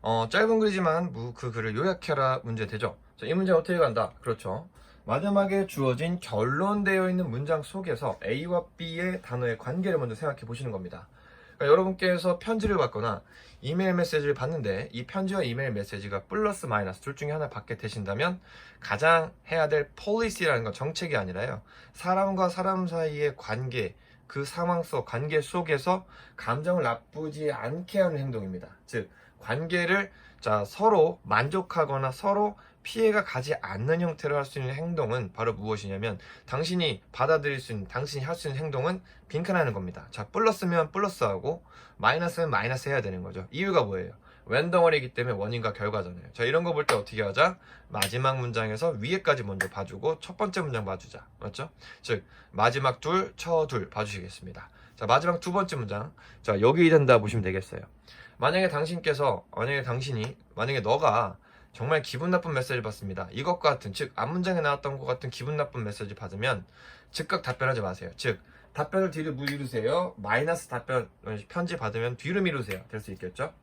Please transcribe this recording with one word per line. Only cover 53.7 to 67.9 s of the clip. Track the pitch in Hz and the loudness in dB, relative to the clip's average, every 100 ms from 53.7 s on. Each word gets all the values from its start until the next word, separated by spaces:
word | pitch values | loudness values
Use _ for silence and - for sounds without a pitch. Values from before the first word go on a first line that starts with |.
| 127 95 | -2 -4
봐주시겠습니다. | 107 107 101 90 - 92 - - - - - | -4 -4 -6 -10 -14 -14 -14 -16 -20 -20 -10
자, | 107 | 4
마지막 | 131 170 170 | 4 4 0
두 | 180 | 0
번째 | 185 190 139 | -2 -2 -4
문장. | 104 101 135 - - - | -6 -6 -8 -14 -20 -10
자, | - 101 | 0 6
여기 | 110 156 165 | 6 8 8
된다 | 156 135 123 | 8 8 6
보시면 | 104 113 | 6 -2
되겠어요. | 92 92 - - - - - - - - | 0 -4 -6 -12 -14 -20 -20 -20 -20 0
만약에 | 135 175 185 | 2 4 2
당신께서, | 147 160 175 160 143 143 98 - | 2 -2 -2 0 2 2 0 -4
만약에 | - 120 143 | -4 -2 -2
당신이, | 123 123 131 117 113 - - - | -2 -4 -2 -4 -4 -8 -16 -4
만약에 | 117 135 | -2 0
너가 | 104 139 151 110 101 90 - - - | 2 4 4 4 0 -4 -20 -20 -20
정말 | - 120 156 | -8 0 0
기분 | - 127 165 | 0 -4 0
나쁜 | 180 170 | 0 0
메시지를 | 139 127 123 | -2 -2 -4
받습니다. | 110 107 98 92 92 | -4 -8 -8 -8 -8
이것과 | 110 143 175 151 | -4 -2 2 2
같은, | - 104 | 2 -4
즉, | 95 139 - | -8 -8 -4
앞문장에 | 113 175 180 180 | -2 0 0 2
나왔던 | 147 185 143 135 | 2 0 -2 -6
것 | |
같은 | 131 127 131 | -4 -4 -4
기분 | - 123 151 | -8 -6 -2
나쁜 | 147 127 | -4 -4
메시지 | 107 104 104 98 | -6 -6 -10 -10
받으면 | 98 98 123 113 90 - - - - | -10 -2 -2 -2 -4 -20 -20 -20 -14
즉각 | - 156 139 | -8 -2 -2
답변하지 | - 117 131 123 | -2 -2 0 0
마세요. | 98 | -2